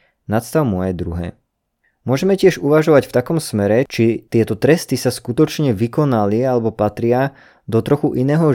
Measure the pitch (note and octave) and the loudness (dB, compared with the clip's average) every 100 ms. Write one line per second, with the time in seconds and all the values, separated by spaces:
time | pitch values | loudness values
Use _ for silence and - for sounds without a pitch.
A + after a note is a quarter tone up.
0 | _ _ - G#2+ - D#3+ C#3+ F#2 F#2 F2 | _ _ -6 -6 -2 -2 0 -2 -2 -4
1 | F2 E2+ F2 - _ _ _ _ _ _ | -6 -6 -8 -12 _ _ _ _ _ _
2 | - C3+ F#3 F#3+ F#3+ - C#3 D3+ D#3 D3 | -4 -2 0 2 2 2 2 2 4 2
3 | A#2+ B2 - E3 - G#2+ G2+ A2 C#3 - | 2 -2 -2 -4 -4 -2 0 0 0 0
4 | A#2 A2 - A2+ G#2+ G#2+ B2+ E3+ - C3 | 0 0 -2 0 0 0 2 2 0 -4
5 | B2+ - - A2 D3+ - D3 G2+ A#2 - | -2 -4 -4 0 0 0 -2 0 -2 0
6 | D3+ A#2+ G2+ A2 C3 B2 A2+ - G#2 - | 0 0 0 0 0 0 -2 -2 -2 0
7 | A#2 A#2+ C3+ - - _ - A2+ - C#3+ | 0 0 0 -6 -20 _ -4 -2 0 0
8 | D3+ B2 C3 D3+ E3 | 0 0 0 2 2